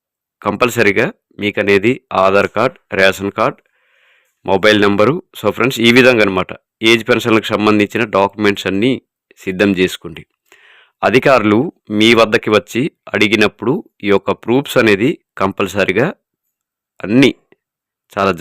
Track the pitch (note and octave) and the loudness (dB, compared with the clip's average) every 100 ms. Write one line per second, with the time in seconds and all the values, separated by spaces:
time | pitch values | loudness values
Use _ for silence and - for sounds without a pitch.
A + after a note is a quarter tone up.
0 | _ _ _ _ G#2 G2+ B2 A2+ G#2 G2 | _ _ _ _ -6 -2 -2 0 0 0
1 | D3 - _ - G#2 G#2+ G2+ G2+ G#2+ C3 | -2 -6 _ -8 -6 -4 0 2 2 -4
2 | _ F#2+ F#2+ G2 F#2+ G#2 C3 - _ F#2+ | _ 0 2 2 0 -2 -4 -4 _ 0
3 | F#2+ F#2+ G2 A2+ B2 - _ _ _ _ | 0 0 -6 -4 -4 -4 _ _ _ _
4 | _ _ _ _ F#2 F#2+ G#2+ G#2+ G2+ G2+ | _ _ _ _ -4 0 2 2 2 2
5 | G#2+ E3 - - G#2+ G2 A#2+ A2+ A#2 B2 | 0 0 -8 -6 -4 -2 -2 0 2 4
6 | B2 A#2+ G2+ F#2 F2+ - _ _ A2+ A#2 | 4 4 0 -2 -6 -12 _ _ 0 2
7 | A2 A2+ A#2+ A2 - G#2 G#2+ G#2+ G2+ A2 | 2 -2 2 0 0 -2 2 0 -2 -6
8 | A2+ G2 G2+ G#2+ G#2 G2+ F#2+ F#2+ B2 A#2+ | -2 0 -2 0 -2 -2 -4 -2 -2 -4
9 | _ _ _ _ G2 F#2 G2+ F2+ F#2 - | _ _ _ _ -10 -2 0 2 -2 -2
10 | E2+ E2 - _ _ _ _ _ _ _ | -16 -18 -20 _ _ _ _ _ _ _
11 | G2 G#2+ D3 B2+ G#2 G#2 E3+ - _ G#2 | 0 0 2 2 2 0 -2 -10 _ 0
12 | A2+ A2+ A2 A2 - G#2+ - A2+ D3+ _ | 2 4 2 0 0 -2 -2 -6 -6 _
13 | - G#2 G#2+ G#2+ G#2+ _ G#2+ F#3 - _ | -8 -2 0 2 0 _ -4 -4 -8 _
14 | G2+ G2 - F#2+ - B2+ C#3+ C3 A2+ G2 | -2 -2 -2 -8 -2 -2 0 0 2 2
15 | B2 - _ - G2 - G2 G2 F#2 F#2 | 0 -4 _ -6 -6 -4 -6 -2 -2 0
16 | D3+ - _ _ _ _ _ _ _ _ | -2 -4 _ _ _ _ _ _ _ _
17 | F#2 A#2+ C3 - _ _ _ _ _ _ | -2 2 2 0 _ _ _ _ _ _
18 | _ G2+ G2 F2 | _ -2 -2 2